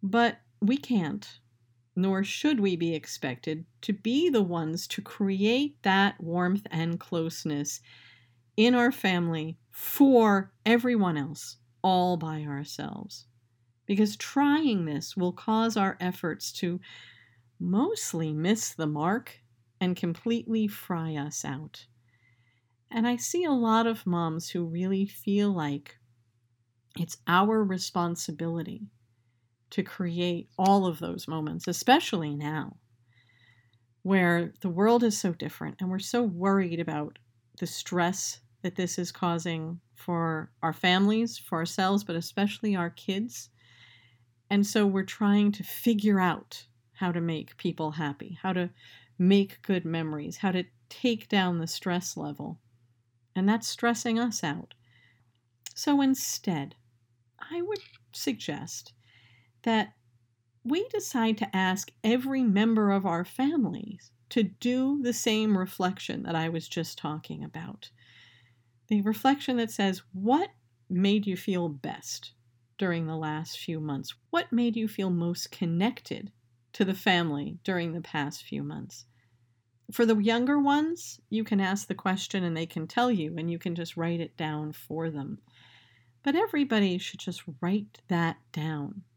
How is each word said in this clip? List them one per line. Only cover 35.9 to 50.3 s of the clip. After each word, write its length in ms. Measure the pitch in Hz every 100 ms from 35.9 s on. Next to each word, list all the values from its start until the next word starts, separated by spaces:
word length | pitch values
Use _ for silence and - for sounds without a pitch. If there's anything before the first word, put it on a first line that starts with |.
| 185
so 220 | - 240
worried 580 | 240 170 190 196 185 165
about 380 | 165 151 147 - _ _ _ -
the 80 | 175
stress 720 | - - 180 175 196 - - _ _
that 120 | 185
this 240 | 185 180 -
is 140 | 175
causing 680 | - 180 170 165 165 160 170 _
for 560 | _ - 170 165 160 156 _
our 100 | 165
families, 680 | 160 185 180 202 220 226 -
for 200 | - 165
ourselves, 440 | 170 - 190 196
but 140 | 202 170
especially 580 | 165 - 202 202 220
our 160 | 196 170
kids. 600 | - - 190 233 - - _ _ - - - _ _ _ _ _
And 160 | 202 202
so 180 | 220
we're 200 | 202 196
trying 480 | 190 - 208 202 208
to 100 | 202
figure 560 | 190 - - 220 208 202
out 480 | 185 160 - - - _ _
how 180 | _ 185
to 80 | 170
make 360 | 170 160 - -
people 360 | 180 165 156
happy, 440 | 151 151 139 - 175
how 100 | 190
to 180 | 180 180 - - - _ _
make 460 | 180 202 196 -
good 220 | - 185
memories, 540 | 165 165 160 151 147